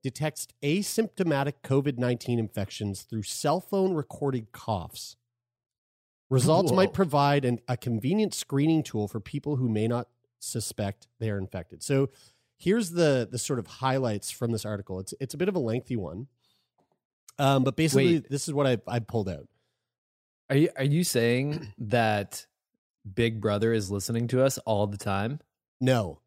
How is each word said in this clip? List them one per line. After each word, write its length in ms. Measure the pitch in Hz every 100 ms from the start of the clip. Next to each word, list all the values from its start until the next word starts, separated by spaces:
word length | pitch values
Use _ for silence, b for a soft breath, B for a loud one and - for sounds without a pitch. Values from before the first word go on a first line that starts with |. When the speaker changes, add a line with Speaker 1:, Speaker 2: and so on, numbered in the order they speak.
Speaker 1:
detects 440 | 135 - 151 - - _
asymptomatic 920 | 143 180 196 - 220 - 175 143 139 -
covid 340 | - 139 139 120
nineteen 400 | 123 120 - 120
infections 640 | 107 - 98 - 104 98
through 220 | - 113
cell 360 | 95 - 147 170
phone 320 | - 196 190
recorded 580 | 165 139 - 143 131 110
coughs. 640 | - - 101 80 - - - _ _ _ _ _ _ _ _ _ _ _
Results 400 | 131 127 165 170
Speaker 2:
Whoa. 60 | 185
Speaker 1:
might 160 | 190
provide 520 | - 185 147 139 143
an, 140 | 127 120 -
a 80 | 120
convenient 580 | 123 113 131 202 214
screening 480 | - - 139 151 160
tool 260 | - 110 104
for 100 | 110
people 360 | - 143 147 139
who 120 | 123
may 180 | 107 110
not 200 | 120 120 _ _ _
suspect 680 | - 123 - - 101 - _ _
they 100 | 113
are 80 | 101
infected." 440 | 92 95 80 76
So 260 | - 135 139 b b b b _
here's 340 | 170 220 185
the, 360 | 170 156 131 107
the 80 | 123
sort 200 | - 127
of 80 | 90
highlights 640 | - 131 131 123 104 -
from 220 | - 117
this 120 | 113
article. 340 | 107 101 98 92
It's, 120 | 98 -
it's 140 | 135
a 20 | 143
bit 120 | 185
of 60 |
a 60 | 185
lengthy 360 | 117 117 - 120
one. 320 | 85 90 135 _ _ _ _ _ _ _ _ _ - -
Um, 220 | 139 135
but 140 | 131 -
basically, 380 | 160 135 135
Speaker 2:
Wait. 140 | 165 -
Speaker 1:
this 200 | 135 -
is 40 |
what 120 | 143 139
I, 120 | 117 -
I 100 | 120
pulled 300 | 110 117 95
out. 180 | 76 - _ _ _ _ _ _ _ _ _ _
Speaker 2:
Are 60 | 139
you, 140 | 165 -
are 60 |
you 220 | 135 156
saying 640 | 175 120 117 123 143 156 135
<clears throat> 40 | -
that 680 | 110 120 113 104 98 - - _ _ _ _ _ 104
Big 260 | 95 117 110
Brother 320 | 104 104 113
is 200 | 113 98
listening 340 | 101 98 117 120
to 160 | 127
us 140 | 135 -
all 300 | - 104 101
the 80 | 101
time? 420 | 104 98 110 147 _ _ _ _
Speaker 1:
No. 380 | 127 123 90 -